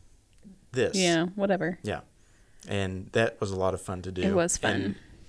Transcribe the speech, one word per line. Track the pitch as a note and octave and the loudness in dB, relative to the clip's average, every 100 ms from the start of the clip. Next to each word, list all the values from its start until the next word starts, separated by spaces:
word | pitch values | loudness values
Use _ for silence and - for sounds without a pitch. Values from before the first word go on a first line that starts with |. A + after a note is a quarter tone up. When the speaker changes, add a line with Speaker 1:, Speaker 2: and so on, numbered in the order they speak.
| - - _ - - - - | -20 -20 _ -20 -20 -20 -8
Speaker 1:
this. | B2+ - G3 | 0 0 4
Speaker 2:
Yeah, | F3 E3 F3 | 4 4 0
whatever. | G3+ G3 F#3+ D#3 F3+ | 0 0 2 0 -4
Speaker 1:
Yeah. | G#2 E2 - - - - - - - | -4 -6 -8 -20 -20 -20 -20 -18 -4
And | G2+ F#2+ F#2 G2 | -2 -2 -4 -2
that | A2+ A2+ - | 2 2 0
was | G2+ | -4
a | F#2+ | 0
lot | F#2+ | 0
of | F#2 | 0
fun | - F#2 | -4 -8
to | F#2 | -6
do. | F#2 | -2
Speaker 2:
It | F#3+ | 2
was | F#3+ E3+ - | 4 2 0
fun. | - G3 | 0 0
Speaker 1:
And | F#3+ G3 - - | -2 -4 -10 -20